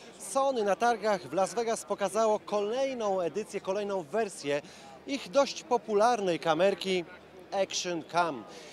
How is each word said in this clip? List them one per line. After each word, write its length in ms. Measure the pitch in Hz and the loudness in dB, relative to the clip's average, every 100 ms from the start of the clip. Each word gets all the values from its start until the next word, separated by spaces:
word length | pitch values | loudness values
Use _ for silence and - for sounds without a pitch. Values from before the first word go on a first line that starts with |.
| - - | -18 -16
Sony 460 | - 269 277 247 | -4 0 2 2
na 120 | 202 185 | 2 4
targach 520 | 240 220 214 196 127 | 2 2 2 0 0
w 40 | |
Las 220 | 170 180 | 0 0
Vegas 300 | 180 226 220 | 0 -2 -2
pokazało 540 | - 202 196 208 220 208 | -4 -2 0 2 2 2
kolejną 800 | - 208 208 254 269 247 208 190 | 0 -2 0 0 -2 0 0 0
edycję, 400 | 170 185 214 196 | 0 -2 -6 -6
kolejną 420 | 185 202 202 190 | -2 -2 -2 -4
wersję 600 | 143 220 202 - 143 147 - - - - - | -2 -2 -2 -4 -2 -2 -4 -16 -20 -14 -6
ich 240 | 277 180 | -6 0
dość 320 | 269 269 - | 2 2 0
popularnej 760 | - 240 - 202 233 226 190 160 | -2 -2 2 4 4 4 0 0
kamerki 680 | 165 156 196 190 190 185 165 - - - - 202 | 2 4 4 2 0 -2 -2 -12 -20 -20 -6 -2
Action 400 | 190 - 180 170 | -2 -2 -4 -6
Cam. 420 | - 170 170 123 - - - | -2 0 0 -2 -10 -16 -18